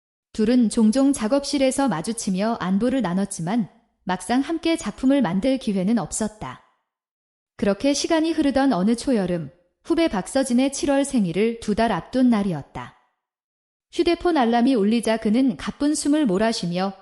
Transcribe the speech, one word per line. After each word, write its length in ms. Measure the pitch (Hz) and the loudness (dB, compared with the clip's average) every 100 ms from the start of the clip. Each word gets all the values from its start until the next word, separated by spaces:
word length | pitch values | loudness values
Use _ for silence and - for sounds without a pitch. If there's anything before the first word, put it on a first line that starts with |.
| _ _ _ | _ _ _
둘은 360 | - 214 254 214 | -2 2 4 2
종종 440 | 233 220 247 277 | 4 4 4 2
작업실에서 760 | 277 214 277 277 294 262 262 269 | 2 0 -2 0 0 0 0 -2
마주치며 680 | 160 196 220 - 185 220 233 | -2 -6 -6 -4 -2 -2 -2
안부를 420 | 180 190 247 269 | -2 0 0 0
나눴지만 680 | 180 185 196 - 165 240 170 _ _ _ | -2 -2 -4 -6 -4 -2 -4 _ _ _
막상 380 | - 185 - 254 | -6 -6 -2 -2
함께 340 | 277 330 330 330 | -2 -2 -2 -2
작품을 460 | 208 - 262 285 | -4 -2 2 2
만들 360 | 175 190 254 262 | 2 0 0 -2
기회는 380 | 220 196 185 233 | -2 -2 0 0
없었다. 640 | 151 - 214 - 131 120 _ _ _ _ _ _ _ _ _ - | -2 -4 -6 -8 -14 -16 _ _ _ _ _ _ _ _ _ -4
그렇게 360 | 202 196 277 | -2 0 0
시간이 380 | 285 339 320 320 | 0 0 0 0
흐르던 420 | 311 285 262 269 | 0 0 2 2
어느 220 | 180 196 240 | 2 2 0
초여름, 560 | 285 226 180 175 139 - _ _ | 0 0 0 -4 -6 -14 _ _
후배 240 | - 339 330 | -4 0 0
박서진의 640 | 196 - 269 269 240 269 | -2 -2 -2 2 2 2
칠월 320 | - 277 277 277 | 0 0 0 2
생일을 540 | 254 180 180 226 226 | 0 0 0 -2 -2
두 140 | - 208 | -4 0
달 160 | 226 | 0
앞둔 380 | 175 - 262 247 | -2 -4 2 2
날이었다. 640 | 214 202 151 - 131 - - _ _ _ _ _ _ _ _ _ | 2 0 -4 -8 -14 -14 -18 _ _ _ _ _ _ _ _ _
휴대폰 440 | - 339 339 359 311 | -2 0 2 2 2
알람이 380 | 233 233 254 247 | 2 4 4 2
울리자 420 | 202 233 220 226 | 2 2 0 0
그는 380 | 220 233 269 170 | 2 2 2 0
가쁜 400 | - - 294 302 | -6 -2 -2 0
숨을 300 | 285 302 254 | 0 2 2
몰아쉬며 680 | 185 226 226 175 175 190 190 | 2 0 -2 -4 -2 -4 -6